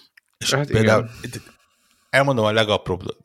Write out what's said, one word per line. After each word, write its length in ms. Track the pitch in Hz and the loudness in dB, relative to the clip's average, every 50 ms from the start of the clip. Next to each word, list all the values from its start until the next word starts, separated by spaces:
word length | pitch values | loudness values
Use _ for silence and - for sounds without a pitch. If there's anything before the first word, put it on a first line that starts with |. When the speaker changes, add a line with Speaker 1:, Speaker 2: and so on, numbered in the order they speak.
| - _ _ - _ _ _ - | -20 _ _ -20 _ _ _ -8
Speaker 1:
És 160 | - - 135 | -4 -2 -2
Speaker 2:
Hát 140 | 135 147 - | -2 -2 0
Speaker 1:
például 420 | - 110 110 110 110 107 117 117 - - | 0 2 2 4 4 2 0 -2 -12 -16
Speaker 2:
igen. 200 | - - - - - - - _ _ _ _ _ _ _ _ _ _ - | -16 -14 -14 -14 -18 -18 -20 _ _ _ _ _ _ _ _ _ _ -2
Speaker 1:
elmondom 360 | - 135 139 139 135 117 107 | 0 2 2 2 2 2 2
a 60 | 104 | 2
legapróbb 520 | 107 113 110 104 104 92 - - 92 87 95 | 2 2 2 2 0 -2 0 -4 -6 -6 -6
do-, 140 | - - _ | -12 -14 _